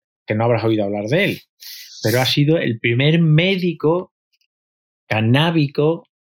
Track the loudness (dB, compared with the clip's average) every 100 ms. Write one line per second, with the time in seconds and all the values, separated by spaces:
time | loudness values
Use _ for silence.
0 | _ _ -6 -2 0 0 0 0 -2 -4
1 | -2 0 -2 -4 -12 _ -20 -18 -20 -6
2 | -2 0 0 2 2 2 0 -2 -2 0
3 | 2 2 4 4 2 0 -2 -2 -2 -2
4 | -4 _ _ _ _ _ _ _ _ _
5 | -6 -2 2 2 2 0 0 0 -2 -2
6 | -8 _ _